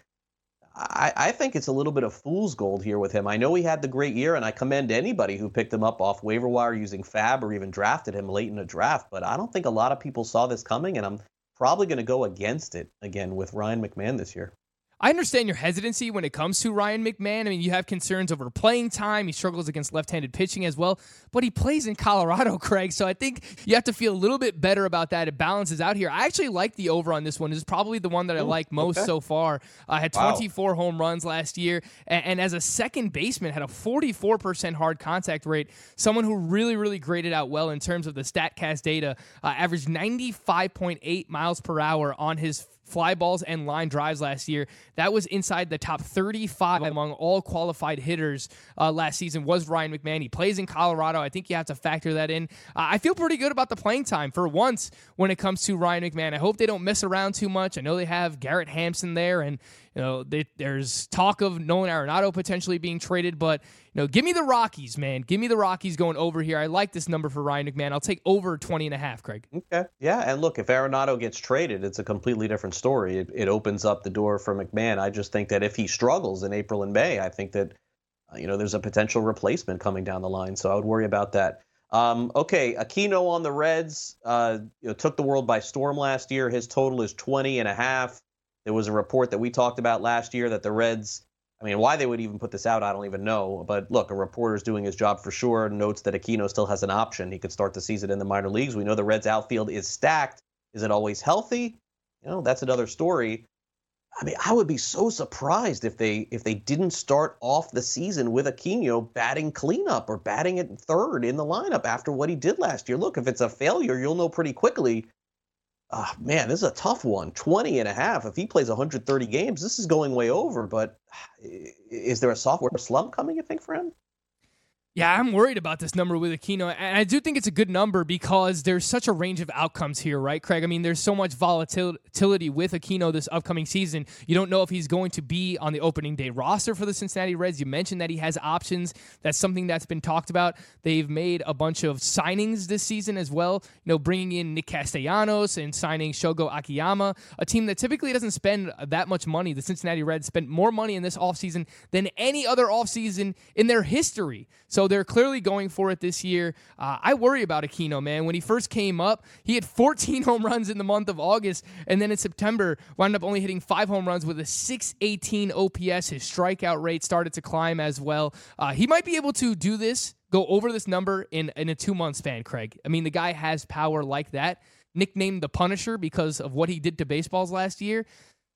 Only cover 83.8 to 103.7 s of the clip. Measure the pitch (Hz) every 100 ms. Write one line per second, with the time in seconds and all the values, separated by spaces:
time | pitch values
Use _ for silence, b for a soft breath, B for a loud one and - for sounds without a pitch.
83.8 | 160 151 - - 117 120 117 110 110 _
84.8 | 117 110 156 147 139 139 123 113 - 139
85.8 | 139 143 139 131 - 135 127 120 120 -
86.8 | 135 127 104 - - 135 135 127 110 101
87.8 | 123 131 123 123 _ _ _ _ 107 110
88.8 | 104 107 104 127 123 104 120 120 123 120
89.8 | 120 113 113 117 117 123 120 107 107 107
90.8 | 117 113 107 - - _ _ _ 107 101
91.8 | 120 156 131 117 110 104 117 98 117 113
92.8 | 101 98 101 95 101 110 95 95 90 104
93.8 | 95 117 - 98 95 - 117 107 117 107
94.8 | 101 92 110 101 - - 123 113 107 104
95.8 | 104 104 - 98 - 113 101 - 101 101
96.8 | 95 98 113 - 92 92 92 - 98 95
97.8 | - 107 98 98 98 101 98 104 139 113
98.8 | 101 107 104 110 107 110 110 117 107 98
99.8 | 92 - 147 160 135 - _ _ _ 113
100.8 | 107 104 104 101 - 175 240 240 240 -
101.8 | _ _ _ _ - 185 143 127 131 127
102.8 | 113 - 165 170 113 113 - _ _